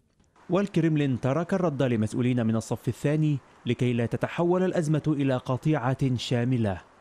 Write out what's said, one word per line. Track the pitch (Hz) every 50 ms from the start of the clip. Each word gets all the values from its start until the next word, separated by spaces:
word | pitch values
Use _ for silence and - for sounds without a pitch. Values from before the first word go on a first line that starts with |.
| _ _ _ _ _ _ _ _ - -
والكرملين | - 185 202 190 - 175 156 165 156 151 147 139 127 113
ترك | - 127 135 156 170 - 196
الرد | 190 180 170 143 127 139
لمسؤولين | 127 120 107 107 107 - 127 123 123 127 120 117
من | 110 113
الصف | 113 - - 120 - - -
الثاني | 113 - - 143 147 156 156 151 147 131 - - - - -
لكي | 117 120 - 123 123 123
لا | 117 120
تتحول | 113 - 120 - - - - 175 175 175 185 185
الأزمة | 185 - 175 165 147 156 147 151 156
إلى | 156 139 143 135 131 127
قطيعة | - - 131 120 - 156 156 147 113 127 135 - 143 135 127
شاملة | 113 - - 131 120 120 123 131 120 113 104 92 90 - - - -